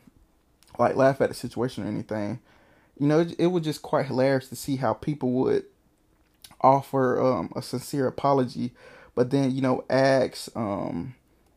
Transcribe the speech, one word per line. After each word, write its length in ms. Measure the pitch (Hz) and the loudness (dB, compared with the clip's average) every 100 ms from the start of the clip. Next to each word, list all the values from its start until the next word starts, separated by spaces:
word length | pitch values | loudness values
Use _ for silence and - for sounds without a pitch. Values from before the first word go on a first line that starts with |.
| _ _ _ _ _ _ _ - | _ _ _ _ _ _ _ 0
like, 180 | 117 - | 2 4
laugh 240 | 135 139 | 4 4
at 80 | 123 | 0
the 60 | |
situation 500 | - 120 - 117 - | -2 -8 -4 -4 -4
or 40 | 101 | -6
anything, 520 | 110 - 107 104 120 _ _ _ _ _ - | -6 -6 -6 -6 -8 _ _ _ _ _ -2
you 80 | 143 | 2
know, 140 | 151 | 2
it, 140 | 170 - | 0 0
it 80 | 170 | 0
was 160 | 180 | 0
just 180 | 156 143 | -4 -6
quite 240 | - 127 135 | -2 -2 0
hilarious 420 | 123 135 135 - | 2 2 2 -2
to 80 | 120 | -10
see 200 | - 135 | -6 -2
how 180 | 120 | -2
people 360 | 110 - 143 127 | -2 -4 -2 -2
would 320 | 127 120 - - _ _ _ _ _ _ _ - - | 0 2 0 -2 _ _ _ _ _ _ _ -20 0
offer, 600 | 131 139 - 135 127 - | 4 4 0 0 2 2
um, 320 | 127 110 - - | 2 0 -4 -8
a 40 | |
sincere 460 | - 123 - 143 127 | -8 -8 -6 -2 -2
apology, 640 | - 143 139 127 117 120 - - - - | 0 2 2 0 -4 -8 -10 -20 -20 -6
but 160 | - 123 | -2 2
then, 200 | 139 135 | 2 2
you 60 | 135 | 0
know, 240 | 131 127 - | 0 0 0
ask, 640 | 131 135 135 - - - - | 2 4 4 0 -4 -12 -6
um, 580 | 107 98 - 85 127 - _ _ _ | -4 -4 -4 -6 -8 -14 _ _ _